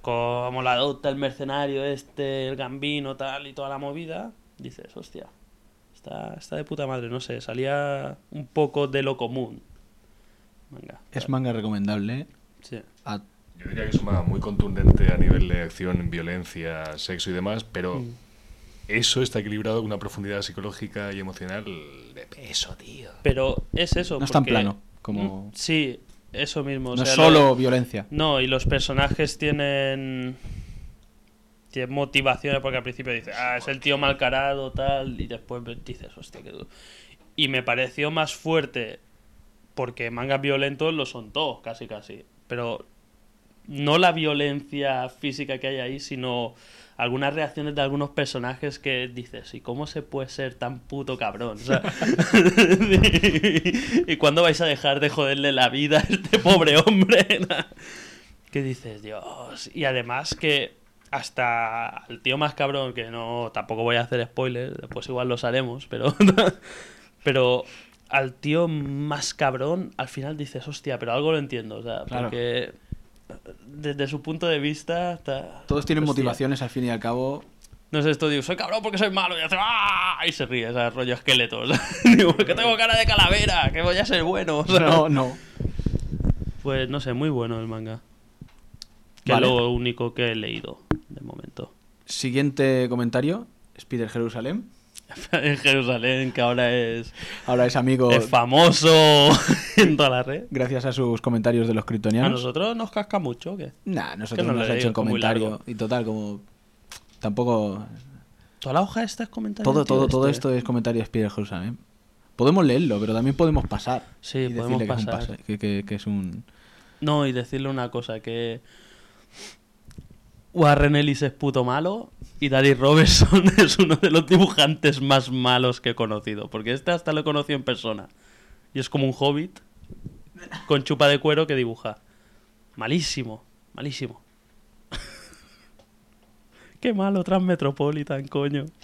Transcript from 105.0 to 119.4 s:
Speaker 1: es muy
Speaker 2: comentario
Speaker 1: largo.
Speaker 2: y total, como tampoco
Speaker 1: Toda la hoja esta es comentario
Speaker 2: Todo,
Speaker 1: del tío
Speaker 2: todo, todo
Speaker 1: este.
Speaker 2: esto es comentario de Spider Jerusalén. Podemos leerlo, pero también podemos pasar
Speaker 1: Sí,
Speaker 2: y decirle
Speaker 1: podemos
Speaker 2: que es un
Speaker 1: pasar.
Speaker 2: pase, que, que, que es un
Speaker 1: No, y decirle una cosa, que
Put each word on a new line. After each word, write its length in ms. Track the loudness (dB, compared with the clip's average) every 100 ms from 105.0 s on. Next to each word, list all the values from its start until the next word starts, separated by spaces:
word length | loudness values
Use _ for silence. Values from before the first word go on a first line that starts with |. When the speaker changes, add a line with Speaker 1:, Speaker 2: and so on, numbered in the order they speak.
Speaker 1:
es 40 |
muy 160 | 0 2
Speaker 2:
comentario 300 | 2 2 0
Speaker 1:
largo. 140 | -4 -10
Speaker 2:
y 80 |
total, 300 | -6 -2 -2 -2
como 340 | -4 -6 -10 -14 _ _ _ _ -20 _ -8
tampoco 640 | -4 0 2 2 0 -6 -12 -16 -20 -20 -20 _ -20 _
Speaker 1:
Toda 120 | -2
la 80 | 0
hoja 220 | 0 -2
esta 220 | -6 -8
es 40 | -12
comentario 360 | -8 -8 -2 2
Speaker 2:
Todo, 100 | 2
Speaker 1:
del 60 | 2
tío 100 | 2
Speaker 2:
todo, 120 | 2
todo 200 | 4 2
Speaker 1:
este. 80 | 0
Speaker 2:
esto 160 | 0
es 100 | -2
comentario 360 | 0 -2 0 -2
de 40 |
Spider 260 | -2 -2 -2
Jerusalén. 480 | -4 -6 -6 -8 -10 _ _ _ _ _ 0
Podemos 280 | 4 6
leerlo, 340 | 4 4 2 0
pero 120 | 0
también 240 | 0 0 2
podemos 300 | 2 2 0
pasar 400 | -4 -4 -6 -8 -20
Speaker 1:
Sí, 160 | -8 -4
Speaker 2:
y 40 | -4
decirle 80 | -4
Speaker 1:
podemos 160 | -2 -2
Speaker 2:
que 60 |
es 60 | 0 -2
un 40 | -2
Speaker 1:
pasar. 140 | -4 -6
Speaker 2:
pase, 140 | -10
que, 140 | -8 -6
que, 260 | -2 -4 -4
que 80 | -8
es 100 | -4
un 380 | -4 -6 -10 -16 -20 -20 -20 -20 _
Speaker 1:
No, 240 | 0 2 2
y 60 |
decirle 360 | -2 -4 -6 -4
una 220 | -4 -4
cosa, 300 | -6 -6 -10
que 400 | -8 -6 -6 -8 -14 -20 -20 -20 -20 _ _ -20